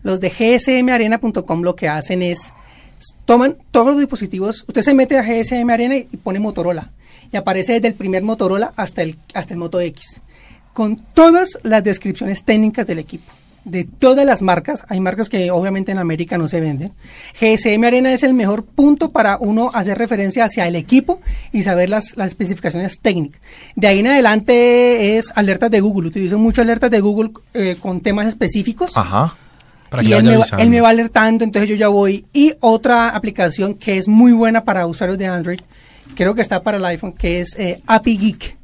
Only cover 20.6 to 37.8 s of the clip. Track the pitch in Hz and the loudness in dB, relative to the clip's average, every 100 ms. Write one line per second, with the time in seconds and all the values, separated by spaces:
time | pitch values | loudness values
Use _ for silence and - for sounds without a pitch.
20.6 | 175 170 - 262 - 381 - - - 220 | -4 -4 2 2 2 -6 -6 -8 -4 -4
21.6 | 190 175 180 214 214 - 190 - 185 180 | 0 0 0 -2 -4 -6 -8 -6 -6 -4
22.6 | 165 170 190 - 220 175 143 - - - | -6 -6 -8 -2 -2 0 -4 -10 -20 -20
23.6 | - - 202 196 233 277 226 214 214 240 | -14 0 2 2 4 4 4 2 2 4
24.6 | 240 240 247 240 202 220 220 - 202 185 | 6 4 4 2 2 0 -2 0 0 0
25.6 | 226 214 202 196 165 196 180 208 226 247 | 2 2 2 -2 -4 -4 -2 2 2 2
26.6 | 226 226 247 214 202 208 220 - _ - | 0 0 2 2 2 0 -4 -6 _ -4
27.6 | 190 180 196 185 202 202 214 220 196 208 | -4 -4 -6 -4 -2 -2 -2 -2 -4 -2
28.6 | 196 - 359 - 87 104 165 - - _ | -4 -4 -4 -2 0 0 -2 -4 -20 _
29.6 | _ _ _ 131 220 220 226 220 226 196 | _ _ _ -2 2 6 6 6 2 2
30.6 | 233 233 226 226 226 226 220 226 226 202 | 4 6 6 4 2 2 2 2 0 0
31.6 | 208 214 214 202 196 196 - 294 302 - | -2 0 2 2 2 -2 -4 2 2 4
32.6 | 240 220 262 240 233 214 220 196 175 - | 2 2 2 2 2 -2 -6 -2 -2 -2
33.6 | 196 202 - 190 190 214 247 226 226 226 | -6 -4 -4 -2 2 6 6 6 2 0
34.6 | 226 190 170 165 180 190 190 175 170 180 | -2 -2 -4 -4 -4 -4 -4 -6 -6 -10
35.6 | - - _ - - - 180 220 - 190 | -14 -20 _ -20 -20 -2 -2 0 -2 -2
36.6 | 214 202 185 170 190 - 185 175 175 - | -2 -4 -4 -6 -10 -6 -4 -4 -6 -6
37.6 | 185 180 | -6 -6